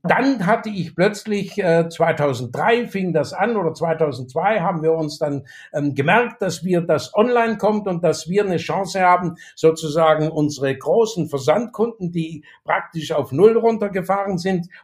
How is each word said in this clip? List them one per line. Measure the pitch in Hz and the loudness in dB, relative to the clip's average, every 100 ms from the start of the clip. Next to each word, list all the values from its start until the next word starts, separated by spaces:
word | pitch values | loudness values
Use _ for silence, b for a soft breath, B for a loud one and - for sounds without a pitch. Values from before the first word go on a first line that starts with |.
dann | 175 180 269 254 | 0 2 2 2
hatte | 185 226 214 | 0 0 -2
ich | 202 156 | -6 -6
plötzlich, | - 196 208 214 202 196 - | 0 0 0 -4 -4 -4 -2
äh, | 180 165 165 | 2 2 0
zweitausenddrei | - 165 147 147 120 123 135 180 240 233 | 0 0 2 0 -2 -6 -2 0 0 -2
fing | 196 185 | -4 -2
das | 165 139 | -2 -2
an | 190 208 220 | -2 -2 0
oder | 165 | -2
zweitausendzwei | 156 170 160 151 127 123 160 190 214 | -2 -2 -2 -2 -4 -8 -2 0 0
haben | 170 170 | 0 0
wir | 156 | 0
uns | 160 151 151 | 0 -2 -4
dann, | 151 139 B B B | -4 -4 B B B
ähm, | 151 143 | -4 -2
gemerkt, | 135 139 214 240 - | 0 2 2 2 -2
dass | 190 - | -6 -4
wir, | 180 175 | 0 0
das | 170 151 - | 2 0 0
online | 208 240 240 226 214 | 0 2 2 0 0
kommt | 196 214 208 | 0 0 -2
und | 175 | 0
dass | 170 151 160 | 0 0 -2
wir | 196 | 0
eine | 202 170 | 0 -2
Chance | - 165 185 190 | -2 -4 -2 2
haben, | 180 180 170 170 B - | 4 4 0 -8 B 2
sozusagen | 160 160 160 151 160 156 151 | 2 2 -2 2 4 4 2
unsere | 156 151 143 139 135 | 0 -2 0 -2 -2
großen | 147 202 220 180 156 | 0 2 2 -2 -4
Versandkunden, | 143 127 180 233 - 233 226 180 | -2 2 2 0 -2 -4 -2 -6
die | 175 160 175 b b | -4 -6 -8 b b
praktisch | - 180 - 165 151 | -2 -2 -2 -8 -4
auf | 151 123 | -4 -2
Null | 135 214 226 | 4 6 6
runtergefahren | 226 220 202 185 185 196 196 180 | 2 0 -2 -4 -2 -2 -2 -2
sind, | 185 185 175 B | 0 -2 -4 B